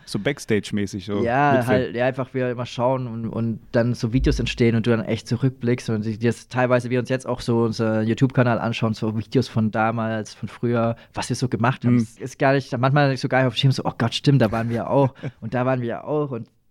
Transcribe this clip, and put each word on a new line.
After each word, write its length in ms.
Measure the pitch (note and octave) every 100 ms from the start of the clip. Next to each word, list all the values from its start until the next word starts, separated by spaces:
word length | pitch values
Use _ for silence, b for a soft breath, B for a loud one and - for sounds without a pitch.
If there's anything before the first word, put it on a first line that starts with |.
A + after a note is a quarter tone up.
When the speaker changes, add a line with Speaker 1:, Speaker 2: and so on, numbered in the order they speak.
| -
Speaker 1:
So 120 | G#2+
Backstage-mäßig, 880 | A#2+ C#3+ - G#2+ - G#2 G2 G#2 F#2+
so 160 | G2+
Speaker 2:
Ja, 280 | A#2 C3 D3
Speaker 1:
mitfilmen. 160 | C3+ B2
Speaker 2:
halt, 260 | B2+ A#2 A2+
ja, 100 | B2+
einfach 280 | C3 B2+
wir 160 | C3 B2
immer 140 | A#2+ A#2+
schauen 420 | - B2 C3 B2+
und, 200 | A2+ A2+
und 320 | A#2 A#2 A2 -
dann 220 | A#2+ A#2+ A#2
so 180 | A2+
Videos 260 | C3 D3 C3+
entstehen 380 | A#2+ - A#2 A2+
und 100 | A2
du 40 |
dann 120 | A2+
echt 240 | G2+ A2 -
zurückblickst 640 | A#2 C3 B2+ A#2+ B2 -
und 160 | A2 G#2+
die, 120 | G#2+
das 300 | A#2 - -
teilweise 420 | C3 B2+ B2 A#2+
wir 100 | B2
uns 80 | A#2+
jetzt 180 | B2+ -
auch 140 | B2
so 220 | - A#2
unser 380 | A#2 A2 A2+ A2
YouTube-Kanal 580 | A2 A2+ C3 - A#2+ A2+
anschauen, 340 | A#2 A2+ A2+
so 240 | G#2+ A2 A2
Videos 320 | - C3+ A#2+
von 220 | A2+ A2
damals, 640 | A2+ A2+ A#2 A2 A2 G2+
von 140 | - G#2+
früher, 480 | - A#2+ A#2+ A#2 A#2 B
was 140 | - -
wir 80 | A#2+
so 140 | B2+
gemacht 340 | G#2 A#2+ -
haben. 120 | B2 B2
Speaker 1:
Mhm. 40 |
Speaker 2:
Das 180 | A2+ -
ist 220 | C3 -
gar 140 | C#3
nicht, 180 | C#3 C3 B2
manchmal 400 | C3 D3 C#3+ B2+
so 100 | C3
gar 120 | C3
nicht 80 | B2+
auf 80 | G#2+
dem 20 |
Schirm, 140 | C3+
so, 100 | -
"Oh 80 | F#2 -
Gott, 160 | A#2
stimmt, 280 | - C#3+ C#3
da 120 | A2
waren 160 | A2+ A#2
wir 200 | A#2 F2
auch 260 | C3+ C3 - C#3+
Speaker 1:
<laughs> 140 | -
Speaker 2:
und 120 | A2
da 120 | B2 B2+
waren 160 | B2+
wir 240 | A#2 G2 -
auch" 260 | D3+ D3
und, 160 | A#2 C#3+ _ _